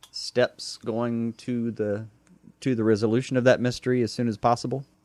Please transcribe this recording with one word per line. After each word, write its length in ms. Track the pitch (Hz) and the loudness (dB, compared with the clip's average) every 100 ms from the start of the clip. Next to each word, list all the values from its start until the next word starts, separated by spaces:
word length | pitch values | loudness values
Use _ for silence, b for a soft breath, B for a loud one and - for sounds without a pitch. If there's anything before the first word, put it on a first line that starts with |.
| - | -18
steps 680 | - - 123 123 - - - | -12 -4 0 0 -2 -16 -10
going 500 | 113 113 120 117 117 | -6 -4 -2 -2 -4
to 360 | 113 - 120 117 | -6 -6 -4 -4
the, 360 | 110 104 104 110 _ _ _ - _ | -4 -4 -4 -8 _ _ _ -20 _
to 120 | 135 113 | -2 2
the 80 | |
resolution 540 | 110 104 110 117 - 127 | 4 4 4 0 0 2
of 60 | |
that 180 | 123 104 | 4 4
mystery 400 | 123 - 127 127 | 2 -2 -2 0
as 100 | 110 | -2
soon 160 | - 117 | -2 -4
as 80 | 101 | 0
possible. 460 | 120 120 127 131 - _ | 2 2 -2 -8 -10 _